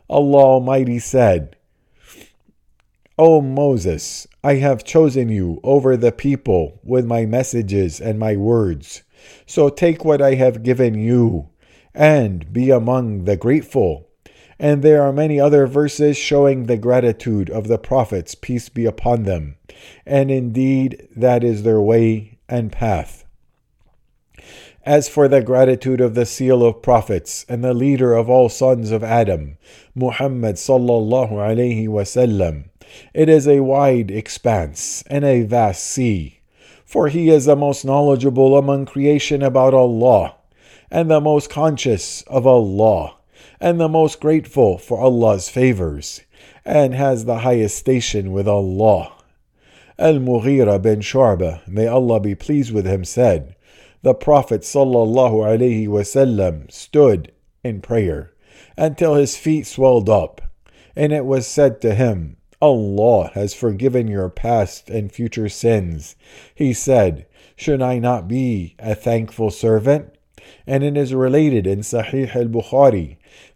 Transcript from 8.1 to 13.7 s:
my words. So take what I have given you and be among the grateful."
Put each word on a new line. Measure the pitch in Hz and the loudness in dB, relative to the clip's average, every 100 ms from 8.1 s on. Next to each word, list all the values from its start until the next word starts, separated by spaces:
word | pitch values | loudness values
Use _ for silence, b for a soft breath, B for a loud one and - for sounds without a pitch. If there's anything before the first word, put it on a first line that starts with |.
| 107 | -4
my | 110 101 | -2 -2
words. | 104 117 101 76 - - _ b b b _ | 0 0 0 -4 -10 -20 _ b b b _
So | - 143 | 0 0
take | 143 175 160 | 2 0 0
what | 160 143 | 0 2
I | 139 | 2
have | 135 127 117 | 4 2 0
given | 117 123 123 107 | -2 0 0 0
you | 113 123 117 90 73 _ b b b | 0 2 2 0 -8 _ b b b
and | - 151 151 110 90 78 | 0 2 4 0 -4 -6
be | 107 131 | -2 2
among | 127 113 127 120 101 90 | 2 2 -2 -2 -4 -2
the | 98 | -2
grateful." | 117 147 - | 0 0 0